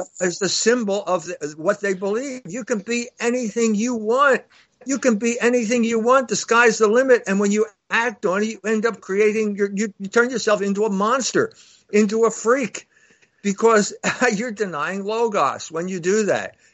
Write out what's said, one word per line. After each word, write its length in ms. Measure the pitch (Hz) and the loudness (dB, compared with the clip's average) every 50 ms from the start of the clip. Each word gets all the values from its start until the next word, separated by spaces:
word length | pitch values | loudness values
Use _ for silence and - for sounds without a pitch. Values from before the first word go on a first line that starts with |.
| 180 - _ - | -12 -12 _ -4
is 180 | 180 185 165 - | -4 -4 -2 -2
the 100 | 202 175 | -4 -2
symbol 540 | - - - 220 240 254 233 202 196 202 196 | -2 0 2 2 2 2 0 -2 -2 -4 -2
of 220 | 170 180 175 156 | -2 -2 -4 -4
the, 280 | 160 180 - 151 151 151 156 | -6 -10 -10 -10 -10 -10 -4
what 240 | 156 185 208 202 | -2 -2 -2 0
they 120 | 196 202 190 | -2 -4 -4
believe. 480 | 180 196 196 208 226 269 285 254 254 254 | -2 -4 -4 -4 -4 -6 -6 -10 -12 -14
You 180 | 170 165 254 240 | -12 -10 -10 -6
can 160 | - 247 208 | -4 -4 -4
be 300 | 190 - 240 240 240 - _ _ | -4 -4 -4 -4 -4 -6 _ _
anything 560 | 214 233 240 254 247 214 - 233 233 226 214 | -4 -2 -2 -2 -2 -4 -2 0 0 0 2
you 200 | 202 220 254 247 | 0 0 -2 -2
want. 460 | 226 214 214 233 262 285 277 254 - - _ _ _ _ _ _ _ - | -4 -2 0 2 4 4 4 4 2 0 _ _ _ _ _ _ _ -6
You 140 | 247 269 233 | -6 -6 0
can 180 | - 262 226 202 | 2 2 2 2
be 220 | 233 233 240 233 | 0 -2 -2 0
anything 460 | 202 240 247 247 233 202 247 247 226 | 0 2 2 2 0 0 0 0 2
you 140 | 226 233 226 | 0 0 0
want. 280 | 220 240 254 269 262 - | 2 4 4 4 2 0
The 80 | 214 | -4
sky's 420 | - - - 226 233 240 240 220 - | -6 -2 0 4 4 4 4 4 4
the 100 | 220 208 | 2 4
limit. 360 | 214 240 269 269 247 226 - | 4 2 4 4 4 4 4
And 140 | 190 196 196 | 0 0 0
when 120 | 202 202 | 2 2
you 140 | 202 214 214 214 - _ _ _ | 2 0 0 -2 -4 _ _ _
act 360 | 180 220 226 247 214 - - | -2 0 0 -2 -4 -2 -2
on 180 | 180 180 202 208 | 0 0 0 0
it, 60 | 220 | -2
you 100 | 226 202 - | -4 -6 -4
end 200 | 208 220 220 208 | -2 -2 0 0
up 140 | 233 208 - | -2 -4 -4
creating, 560 | - - 190 202 214 214 208 220 220 208 202 | -8 -4 0 2 2 2 2 2 -2 -2 -2
your, 160 | 190 202 202 202 | -2 -2 -2 -2
you, 200 | 190 220 220 - _ | -4 -4 -4 -6 _
you 100 | 196 185 | -12 -2
turn 220 | - 233 240 247 | 2 2 2 2
yourself 320 | 269 220 - - 208 - | 0 -2 0 0 0 2
into 220 | 196 202 196 196 214 | 2 -2 0 0 0
a 60 | 220 | 0
monster, 640 | 196 190 202 214 240 269 233 - - 190 123 - - _ - _ _ _ _ _ | 0 0 0 0 0 0 -2 0 0 0 0 0 -4 _ -20 _ _ _ _ _
into 340 | - 208 220 202 214 220 226 | 2 2 2 2 2 2 2
a 60 | 220 | 2
freak, 580 | - - - 220 247 277 262 196 - - - _ _ _ _ _ _ _ _ _ _ _ | 0 0 0 0 2 2 0 -4 -6 -12 -18 _ _ _ _ _ _ _ _ _ _ _
because 520 | _ 202 190 - - 226 226 214 202 - - - - 185 - | _ -4 -4 2 4 4 6 4 2 0 -4 -6 -4 -4 -2
<laughs> 200 | - 254 254 226 | 2 2 2 2
you're 180 | 185 240 254 | 0 -4 -6
denying 540 | 214 196 214 190 165 147 147 165 185 196 196 | -4 -6 -6 -6 -4 -6 -6 -4 -6 -6 -6
logos 680 | 196 220 226 233 233 202 190 151 131 117 113 - - | -6 -2 -2 -2 0 0 0 0 0 0 -4 -10 -10
when 160 | 156 160 175 185 | -8 -8 -6 -6
you 140 | 190 185 | -8 -4
do 240 | 160 180 196 220 214 | -2 0 0 0 2
that. 320 | 190 147 113 98 92 - _ _ _ | 0 0 -2 -2 -8 -14 _ _ _